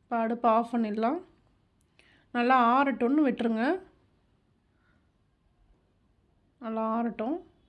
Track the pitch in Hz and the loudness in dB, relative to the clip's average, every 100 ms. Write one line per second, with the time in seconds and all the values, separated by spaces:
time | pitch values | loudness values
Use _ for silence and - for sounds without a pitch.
0 | _ 233 226 233 233 220 233 240 220 208 | _ -4 -2 0 2 2 0 -2 -2 -2
1 | 226 330 370 _ _ _ _ _ _ _ | -2 -2 -8 _ _ _ _ _ _ _
2 | _ _ _ 240 240 262 233 254 277 220 | _ _ _ -2 2 4 4 4 2 0
3 | 240 294 285 214 233 220 254 370 - _ | 0 2 2 0 -2 0 -2 -2 -6 _
4 | _ _ _ _ _ _ _ _ _ _ | _ _ _ _ _ _ _ _ _ _
5 | _ _ _ _ _ _ _ _ _ _ | _ _ _ _ _ _ _ _ _ _
6 | _ _ _ _ _ _ 226 220 220 226 | _ _ _ _ _ _ -10 -6 -2 -2
7 | 233 - 220 349 - _ | -4 -4 -6 -6 -10 _